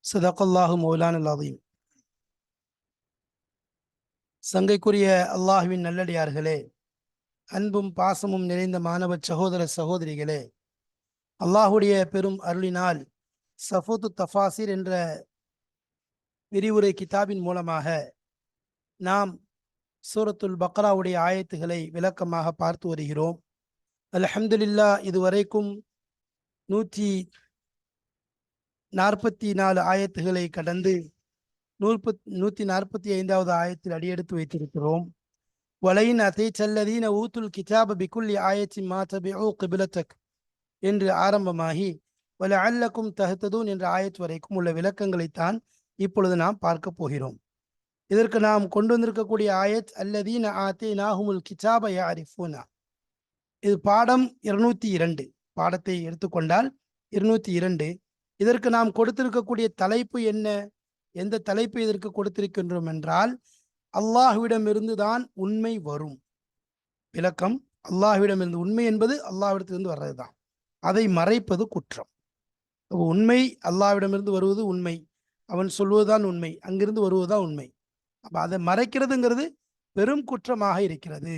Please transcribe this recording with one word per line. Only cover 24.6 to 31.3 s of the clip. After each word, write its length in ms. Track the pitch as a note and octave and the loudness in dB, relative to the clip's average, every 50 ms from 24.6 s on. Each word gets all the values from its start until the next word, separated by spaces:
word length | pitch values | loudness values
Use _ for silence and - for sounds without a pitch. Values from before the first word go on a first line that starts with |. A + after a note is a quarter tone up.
| A3 G#3 G#3 G#3 G#3+ G#3 G3+ G3 G3+ | 2 2 4 4 6 6 4 2 0
இதுவரைக்கும் 680 | G3 F3 F#3+ F#3 F#3 F#3+ G#3 G3+ G3+ - G#3+ G#3 G3+ G3+ G#3 _ _ _ _ _ _ _ _ _ _ _ _ _ _ _ _ _ - | -2 -2 2 2 2 2 2 0 0 -2 -2 -2 -2 -8 -10 _ _ _ _ _ _ _ _ _ _ _ _ _ _ _ _ _ -2
நூத்தி 400 | F#3+ G#3+ A3 - - G3+ G#3 G3+ G3 F#3+ F3+ _ _ _ _ _ _ _ _ _ _ _ _ _ _ _ _ _ _ _ _ _ _ _ _ _ _ _ _ _ _ _ _ _ G3 | -2 -2 -2 -4 -4 -4 -2 -2 -2 -2 -6 _ _ _ _ _ _ _ _ _ _ _ _ _ _ _ _ _ _ _ _ _ _ _ _ _ _ _ _ _ _ _ _ _ 0
நாற்பத்தி 560 | F#3+ F#3 G3+ G#3+ G3+ G#3+ A#3 A3 _ A3 G#3 G3 | 2 2 2 2 2 -2 -4 -2 _ -4 -2 0
நாலு 260 | F#3+ G3 F#3+ F#3+ F#3 | 2 2 2 2 2
ஆயத்துகளை 680 | F3 F3+ F#3+ G3 G3 G3 G3 F3+ D#3+ F#3 F#3 F3+ F3 E3+ | 2 2 2 0 0 -2 -4 -4 -2 -2 -2 -2 -4 -4
கடந்து 440 | - F3 D#3+ E3 F3 F#3 F3+ F#3+ F#3+ F3 D#3+ D3+ _ _ _ _ | -6 -6 -6 -4 -4 0 0 0 0 0 -4 -10 _ _ _ _